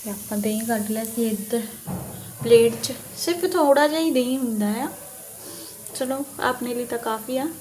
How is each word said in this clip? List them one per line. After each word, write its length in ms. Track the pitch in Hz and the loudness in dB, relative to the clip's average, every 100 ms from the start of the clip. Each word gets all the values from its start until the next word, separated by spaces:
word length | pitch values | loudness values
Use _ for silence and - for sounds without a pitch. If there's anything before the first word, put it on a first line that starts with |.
ਤੇ 60 | 214 | -8
ਆਪਾਂ 280 | 202 - 208 | -8 -4 -2
ਦਹੀਂ 240 | 214 220 | 0 -2
ਕੱਢ 280 | 226 220 208 | 0 -2 0
ਲਿਆ 140 | 220 226 | -2 -2
ਸੀ 220 | - 226 | 0 0
ਇੱਧਰ 340 | 208 - 233 214 - - - - - - - | 0 -2 -2 -4 -10 -8 -8 -8 -12 -14 -6
ਪਲੇਟ 380 | 233 233 233 226 | 8 8 8 2
'ਚ, 100 | - 247 - - | -6 -6 -10 -6
ਸਿਰਫ 280 | - 349 370 | -2 0 2
ਥੋੜ੍ਹਾ 360 | 370 294 277 294 | 4 6 8 6
ਜਿਹਾ 120 | 311 | 4
ਹੀ 120 | 320 | 2
ਦਹੀਂ 260 | 254 247 262 | 4 2 0
ਹੁੰਦਾ 300 | 247 220 208 220 | 0 0 0 0
ਆ, 60 | 302 - - - - - - 339 - - - - | -4 -6 -14 -16 -16 -14 -14 -14 -14 -14 -12 -6
ਚਲੋ 280 | 254 269 277 - | -4 -4 -6 -2
ਆਪਣੇ 340 | - 247 247 | -2 0 -4
ਲਈ 120 | 240 240 | -4 -4
ਤਾਂ 120 | 233 | -4
ਕਾਫੀ 380 | 233 220 214 262 | -4 -4 -2 -2
ਆ। 100 | 302 330 | -2 -4